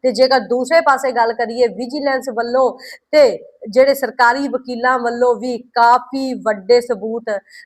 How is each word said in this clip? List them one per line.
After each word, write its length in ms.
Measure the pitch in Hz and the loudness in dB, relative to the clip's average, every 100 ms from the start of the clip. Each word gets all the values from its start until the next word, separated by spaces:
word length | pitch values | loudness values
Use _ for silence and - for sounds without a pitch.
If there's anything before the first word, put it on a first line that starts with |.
ਤੇ 100 | 254 | -4
ਜੇਕਰ 280 | 214 262 262 | 2 2 2
ਦੂਸਰੇ 420 | 196 247 254 330 | 0 -4 0 2
ਪਾਸੇ 300 | 320 262 269 | 2 0 0
ਗੱਲ 220 | 233 233 | 0 -2
ਕਰੀਏ 340 | 233 226 233 240 | -2 -6 0 -2
ਵਿਜੀਲੈਂਸ 580 | 190 240 285 277 262 262 | -2 -8 -4 -2 -4 -4
ਵੱਲੋਂ 440 | 226 233 254 254 - - - _ | -6 -2 0 0 -2 -16 -20 _
ਤੇ 280 | 302 277 - - _ 220 | 4 4 2 -12 _ -2
ਜਿਹੜੇ 240 | 220 269 | 2 4
ਸਰਕਾਰੀ 540 | 269 247 262 240 269 277 | 2 -4 2 2 2 -4
ਵਕੀਲਾਂ 520 | 247 254 233 247 254 | -6 -8 -4 -2 0
ਵੱਲੋਂ 360 | 240 240 247 220 | -2 0 0 0
ਵੀ 220 | 254 240 | -4 -8
ਕਾਫੀ 760 | - 240 233 247 247 269 262 | -6 2 4 4 0 -6 -6
ਵੱਡੇ 480 | 226 220 208 190 240 | -4 -4 -4 2 2
ਸਬੂਤ 420 | 240 208 220 233 226 196 - - | 2 -6 -6 -8 -6 -8 -10 -20